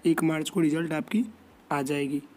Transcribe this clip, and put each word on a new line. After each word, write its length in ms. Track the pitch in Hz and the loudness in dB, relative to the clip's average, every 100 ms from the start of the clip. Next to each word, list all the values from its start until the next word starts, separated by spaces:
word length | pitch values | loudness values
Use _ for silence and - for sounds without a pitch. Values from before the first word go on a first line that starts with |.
एक 180 | 170 160 | 2 2
मार्च 260 | 160 156 156 | 2 0 -2
को 100 | - | 0
result 320 | 160 156 165 | 2 0 -2
आपकी 320 | 156 - 214 254 - - - - | -4 -2 -2 -2 -6 -20 -20 -4
आ 80 | 143 | -4
जाएगी। 400 | 139 143 139 143 143 | -2 -2 -2 -4 -8